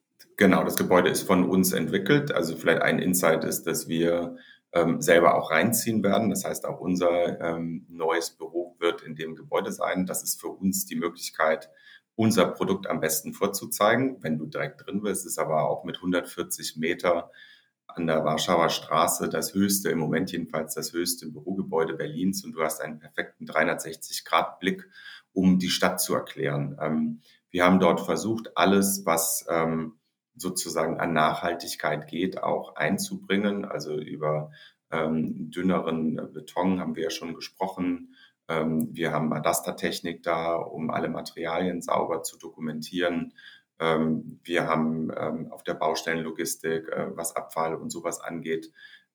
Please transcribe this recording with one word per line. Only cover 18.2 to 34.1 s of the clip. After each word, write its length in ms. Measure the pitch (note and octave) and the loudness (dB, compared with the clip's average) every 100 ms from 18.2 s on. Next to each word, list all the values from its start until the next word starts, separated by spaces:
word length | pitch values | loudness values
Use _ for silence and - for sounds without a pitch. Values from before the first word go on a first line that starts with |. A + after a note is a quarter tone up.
Warschauer 440 | D2+ D#2 - E2+ D#2+ | 2 0 2 4 4
Straße 600 | - - D#2 E2+ - E2+ | 0 0 2 2 2 -2
das 260 | E2 D#2+ | -2 -2
höchste, 360 | F#2+ G2+ G2 E2 | 2 2 2 2
im 80 | E2 | 0
Moment 320 | D#2 D#2 F#2 | 2 0 0
jedenfalls 440 | F2 D#2+ D#2 D#2 | -4 -4 -4 -4
das 180 | - D#2 | -6 -4
höchste 340 | E2+ F2 F2 E2 | -2 -2 -4 -8
Bürogebäude 680 | D#2 E2 F#2+ - E2 E2 | -12 -6 -6 -2 0 0
Berlins 500 | D#2+ D2 D#2 F#2 G2 | -2 -6 -2 -2 -2
und 80 | D#2+ | -6
du 100 | D#2+ | -4
hast 180 | D#2 - | -4 -2
einen 200 | D#2 D#2 | -8 -10
perfekten 440 | D2+ - E2 - | -10 -8 -8 -12
dreihundertsechzig 800 | D#2 D#2 E2 D#2 - - - - | -4 0 2 0 -6 -12 -10 -10
Grad 360 | - E2 - - | 0 0 0 -2
Blick, 280 | F#2+ F#2+ - - - - _ | -4 -4 -8 -20 -20 -20 _
um 260 | F#2+ F#2 F2+ | 2 4 4
die 120 | F2 | 2
Stadt 300 | - F2+ - | 2 0 0
zu 140 | - | 0
erklären. 600 | E2 - D#2+ C#2+ C#2+ C#2+ - | -2 -4 -4 -2 -2 -4 -4
Ähm, 420 | D#2 D#2 D#2 D#2 - _ _ | -2 0 0 -4 -12 _ _
wir 140 | F2 | 2
haben 160 | F2+ F#2 | 6 8
dort 220 | F2 - | 6 4
versucht, 540 | - E2 G2 A2+ - - | 0 -2 0 -4 -2 2
alles, 480 | F2+ G2 G2 - | 6 6 4 2
was, 400 | - E2 - - - | 2 2 2 -2 0
ähm, 460 | E2+ E2 D#2+ D#2+ - _ _ _ - | 0 2 0 -4 -10 _ _ _ -10
sozusagen 600 | F#2 F#2 E2+ D#2+ D#2+ D#2+ | -6 -6 -4 -2 -2 -2
an 140 | F2 | 0
Nachhaltigkeit 920 | D#2 D#2 E2 F2 E2+ - - D#2 D2+ D2+ | 2 2 2 -2 -4 -6 -4 -2 -4 -4
geht, 340 | E2 F#2 - | -4 -4 -2
auch 360 | D#2+ D#2+ - - | -2 -4 -4 -4
einzubringen. 880 | D2+ G2 - F#2+ - G2 G#2 G2+ | -2 0 -4 -8 -2 0 0 -2
Also 320 | - - - D#2 | -4 -8 -6 -8
über, 560 | D#2 | -8